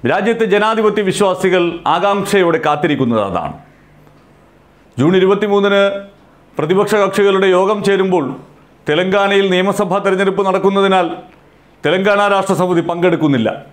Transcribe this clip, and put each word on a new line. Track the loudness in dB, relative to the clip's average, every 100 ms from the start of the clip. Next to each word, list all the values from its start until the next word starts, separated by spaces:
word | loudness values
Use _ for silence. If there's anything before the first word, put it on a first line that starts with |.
| 0
രാജ്യത്തെ | 0 0 -2 0
ജനാധിപത്യ | 2 0 0 0 0 -2
വിശ്വാസികൾ | 0 0 0 0 0 0 -4 -2
ആകാംക്ഷയോടെ | 0 0 -2 0 0 2 0 0
കാത്തിരിക്കുന്നത് | -2 -2 0 0 0 -2
അതാണ്. | -4 -6 -12 -20 _ _ _ -20 _ _ _ _ _ _ _ _ -2
ജൂൺ | 2 2
ഇരുപത്തിമൂന്നിന് | 2 2 0 0 2 2 0 -2 -12 -20 _ _ _ -8
പ്രതിപക്ഷ | -2 0 0 0
കക്ഷികളുടെ | 0 2 2 2 2 2
യോഗം | 2 0 0
ചേരുമ്പോൾ | 0 0 0 -2 -8 -16 -20 _ _ -4
തെലങ്കാനയിൽ | -2 0 0 2 0 2
നിയമസഭാ | 0 0 -2 -2 -2 -2
തെരഞ്ഞെടുപ്പ് | 0 0 0 -2
നടക്കുന്നതിനാൽ | 0 0 2 2 2 0 -6 -16 -20 _ _ _ _
തെലങ്കാന | -2 0 2 2 2
രാഷ്ട്രസമിതി | 0 0 -2 0 0 -2
പങ്കെടുക്കുന്നില്ല. | 0 0 2 0 2 0 -4 -16